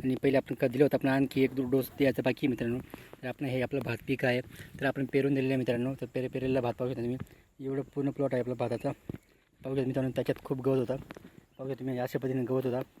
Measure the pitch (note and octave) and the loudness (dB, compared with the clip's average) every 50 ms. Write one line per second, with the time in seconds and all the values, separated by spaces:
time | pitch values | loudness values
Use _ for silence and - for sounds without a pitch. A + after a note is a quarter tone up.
0 | - C3 C3 A#2+ - C#3 C3 C3+ - - C3+ - - C3 A#2 B2+ D3 C3+ - B2+ | -2 -2 0 2 2 4 4 4 2 0 -2 0 0 2 4 6 4 6 4 4
1 | - C3+ C3 C3+ C#3 B2+ - C#3 C3 C3 C3 C3 C3 B2 B2+ C3+ B2+ - - - | 2 2 4 4 2 2 2 2 2 2 2 0 -2 2 2 2 0 0 0 2
2 | C#3+ C3+ A#2+ - C3+ C3 B2 - - C#3 B2 A2 B2+ A#2 A#2+ B2+ - - - - | 2 2 4 2 2 0 0 0 0 0 0 0 -2 -2 -2 -4 -6 -8 -14 -18
3 | - - - - - B2+ B2 - D3 C3 B2+ C3 A#2+ A#2 - C#3 B2 A#2 A#2 G#2+ | -18 -18 -16 -10 -8 -8 -8 -4 -4 -2 0 0 0 0 0 -2 -2 -2 -4 -4
4 | - - C3+ A#2+ - C3 A#2+ B2 B2+ - - - - - - - C3+ C#3 C3 - | -2 -2 -2 0 2 2 2 2 0 -4 -10 -18 -18 -16 -8 -2 -2 0 0 0
5 | C3+ C3 - C#3+ C3+ C#3 C#3+ C3+ C3 C3 C3+ C3 B2+ - B2 A#2+ A#2+ C3 C3+ C3+ | -2 0 2 2 2 4 2 2 2 2 2 2 2 2 0 0 0 -2 -4 -4
6 | - B2 - C3 B2+ B2+ - C3 B2+ C3 C3 C3+ A#2+ A#2+ A#2+ - C3 B2 C3+ - | -6 -6 -4 -4 -4 -4 -4 -2 0 0 2 2 2 0 0 -2 -2 -4 -2 -2
7 | A#2 A#2+ B2 C3 - - - - - _ _ - C3+ C3+ C3+ C3+ C3+ - - D3 | -2 -4 -4 -4 -6 -10 -16 -20 -20 _ _ -10 -8 -4 -4 -4 -4 -4 -4 -2
8 | C#3 C#3 C3+ - C#3 C3+ B2+ B2+ A#2+ A#2+ B2+ A2+ B2 A#2 A#2 A#2 - C#3+ B2+ - | -2 0 0 0 0 0 2 0 0 0 -2 -2 -2 -2 -2 -2 -2 -4 -4 -6
9 | - - - - _ _ _ _ _ _ _ - - C3+ C3+ C#3 C3 B2 C3 C3+ | -8 -10 -10 -10 _ _ _ _ _ _ _ -12 -8 -4 -2 0 0 0 0 0
10 | C3 C3 A#2+ - B2 - C3 - - - D3 C3 B2 C#3 C3+ C3 B2+ A2 B2+ C#3 | 0 0 0 0 0 0 0 -2 -2 -4 -4 0 2 2 4 4 2 0 -2 -4
11 | - - - - - - - - - _ _ - C3+ C3+ C#3 B2+ C3 C3 B2+ B2 | -6 -10 -16 -18 -18 -20 -20 -20 -20 _ _ -10 -8 -8 -6 -6 -4 -4 -2 -2
12 | B2 B2+ - C3+ A#2+ C3 C3 C3+ B2 A#2 C3 C3 C3 C3+ A#2+ B2+ C#3 - _ - | -2 -2 -2 -2 -2 -2 0 0 0 0 0 0 0 0 0 -2 -4 -6 _ -20